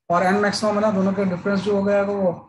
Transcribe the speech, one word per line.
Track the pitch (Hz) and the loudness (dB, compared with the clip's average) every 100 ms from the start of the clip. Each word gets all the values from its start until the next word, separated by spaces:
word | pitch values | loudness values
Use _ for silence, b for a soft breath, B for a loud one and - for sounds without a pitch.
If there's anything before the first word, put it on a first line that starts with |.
| - | -2
और | 170 | 0
एन | 185 202 | 2 2
मैक्सिमा | 208 196 214 | 0 0 -2
बना, | 208 214 | 0 0
दोनों | 196 190 | 2 0
का | 190 196 | 0 -2
difference | 175 202 196 | -2 -2 -2
जो | 190 202 | 0 0
हो | |
गया | 202 202 | 2 0
वो | 196 202 185 - | 0 0 -2 -2